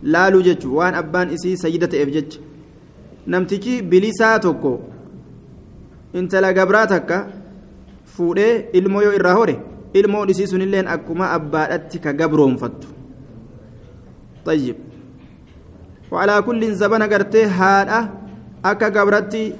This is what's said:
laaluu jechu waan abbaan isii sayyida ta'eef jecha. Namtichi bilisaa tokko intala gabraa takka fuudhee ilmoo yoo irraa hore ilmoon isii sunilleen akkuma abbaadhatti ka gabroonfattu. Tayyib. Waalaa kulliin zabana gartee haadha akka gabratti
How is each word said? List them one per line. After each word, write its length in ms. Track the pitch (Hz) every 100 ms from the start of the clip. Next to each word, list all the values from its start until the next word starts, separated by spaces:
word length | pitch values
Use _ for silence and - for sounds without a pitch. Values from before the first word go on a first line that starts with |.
laaluu 400 | 139 165 190 196
jechu 340 | 180 175 135 135
waan 180 | 180
abbaan 360 | 170 160 175 180
isii 220 | 160 180 185
sayyida 320 | 175 165 170
ta'eef 220 | 160 143
jecha. 260 | 147 143 - - - - - - - - - -
Namtichi 560 | 180 185 196 196 247
bilisaa 560 | 185 180 208 214 220 220
tokko 340 | 185 143 143 120 - - - - - - - - - - - - -
intala 380 | 185 180 190 190
gabraa 340 | 185 190 202 214
takka 320 | 185 - 170 196 - - - - - - -
fuudhee 640 | - - 175 170 214 233 -
ilmoo 300 | 180 196 196
yoo 100 | 208
irraa 220 | 202 180
hore 220 | 185 226 135 - - -
ilmoon 360 | 190 208 208 202
isii 160 | 190 196
sunilleen 420 | 185 185 196 185
akkuma 440 | 160 - 170 185
abbaadhatti 680 | 165 151 156 - 170 - 165
ka 140 | 156
gabroonfattu. 760 | 143 160 156 139 123 117 - - - - - - - - - - - - - - - - -
Tayyib. 320 | - 160 127 - - - - - - - - - - - - - -
Waalaa 320 | 160 202 208
kulliin 320 | 202 233 226 196
zabana 320 | 202 226 214
gartee 380 | 208 196 220 214
haadha 540 | 185 185 196 196 214 226 - - - - -
akka 280 | 185 208 214
gabratti 520 | 202 196 208 196 220 220 -